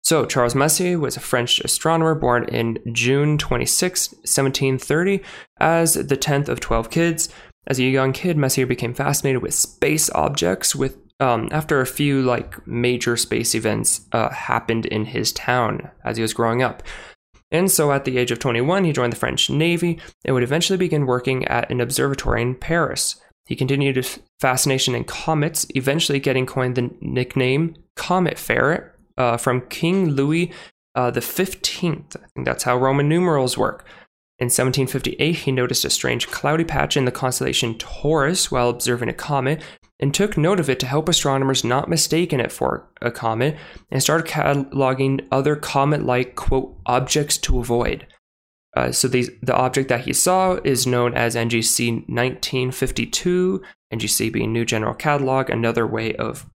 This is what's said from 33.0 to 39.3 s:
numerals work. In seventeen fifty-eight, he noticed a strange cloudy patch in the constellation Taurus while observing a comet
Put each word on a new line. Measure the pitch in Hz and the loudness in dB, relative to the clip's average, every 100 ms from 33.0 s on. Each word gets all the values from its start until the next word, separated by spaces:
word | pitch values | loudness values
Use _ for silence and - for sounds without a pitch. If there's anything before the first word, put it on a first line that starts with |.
| 143 | 4
numerals | 165 180 147 127 - | 4 4 2 0 0
work. | 107 - - - - _ _ _ | -2 -4 -18 -20 -20 _ _ _
In | 123 | -2
seventeen | - 131 131 127 | 2 2 2 0
fifty-eight, | 135 - - 147 170 | -2 -4 -2 0 0
he | - | 0
noticed | 131 123 139 | 0 0 0
a | - | 0
strange | - 127 120 - | -2 0 -2 -4
cloudy | - 143 156 | -4 -2 0
patch | 165 147 143 147 | 0 0 0 2
in | |
the | 127 | 0
constellation | - 131 123 131 135 120 113 | 0 -4 -2 -2 0 -2 -4
Taurus | - - 143 156 139 190 - | -10 -4 0 2 2 0 0
while | 131 120 | 0 0
observing | 120 - 123 117 | 0 -2 0 -2
a | |
comet | 117 - | -6 -2